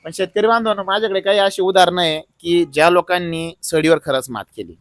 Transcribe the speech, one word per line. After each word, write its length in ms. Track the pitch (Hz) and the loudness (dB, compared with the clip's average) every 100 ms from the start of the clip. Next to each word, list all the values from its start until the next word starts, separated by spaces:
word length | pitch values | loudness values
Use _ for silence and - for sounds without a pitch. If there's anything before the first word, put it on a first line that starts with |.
पण 60 | 160 | -14
शेतकरी 360 | 165 180 208 220 | -6 -4 0 0
बांधवांनो, 360 | 233 220 202 | 0 0 -4
माझ्याकडे 380 | 190 202 220 190 | -4 -2 -2 -2
काही 180 | 196 208 | 0 0
अशी 220 | 196 196 | 0 0
उदाहरणं 400 | 185 185 175 180 | 0 4 4 2
आहे 200 | 165 156 - _ | -2 -2 -8 _
की 260 | 170 175 | 0 0
ज्या 240 | 160 139 165 | 0 2 4
लोकांनी 640 | 175 170 180 170 165 165 - | 4 0 -4 -4 -8 -8 -10
सडीवर 340 | - 160 156 156 | -4 0 2 0
खरंच 240 | - 131 131 | 0 -6 -6
मात 160 | 110 - - | -12 -12 -14
केली. 160 | 87 82 | -16 -18